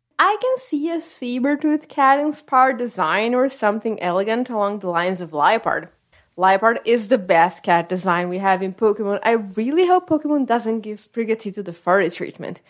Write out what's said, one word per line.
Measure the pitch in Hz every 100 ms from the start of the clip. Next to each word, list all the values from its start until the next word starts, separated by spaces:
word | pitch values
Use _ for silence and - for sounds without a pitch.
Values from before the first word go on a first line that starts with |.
| _ -
I | 359 427
can | 508 508
see | - 294 320
a | 330
saber-tooth | 320 - 247 247 269 285 311 302 -
cat | - 269 277
inspired | 302 294 - 262 262 233
design | 240 185 160 185 233
or | 247 262
something | - 208 214 226 214
elegant | 180 180 202 233 254
along | 220 202 208
the | 190
lines | 170 180 185
of | 165
Liepard. | 147 160 226 - 156 165 _ _ _ _ -
Liepard | 185 196 220 226
is | 220 233 208
the | 254
best | 185 165 175 -
cat | - 170 170
design | 185 185 175 180
we | 180
have | 196 185
in | 190
Pokemon. | 185 220 208 202 202
I | 226
really | 226 196 190 233 320 359
hope | 359 359
Pokemon | 302 302 294 240
doesn't | 233 220 226
give | 214 214
Sprigatito | - 226 220 220 202 190
the | 185
furry | 170 175 196 175
treatment. | - - - - 175